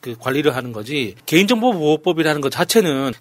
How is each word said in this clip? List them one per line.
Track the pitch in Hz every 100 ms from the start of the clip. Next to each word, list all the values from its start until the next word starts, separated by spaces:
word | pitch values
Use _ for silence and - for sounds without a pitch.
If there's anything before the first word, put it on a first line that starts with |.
그 | 123 113
관리를 | 131 135 147 127
하는 | 123
거지 | 110 110 147 107 - -
개인정보보호법이라는 | 165 202 233 247 185 151 156 180 160 156 147
것 | 135
자체는 | - 170 226 185 135 135 -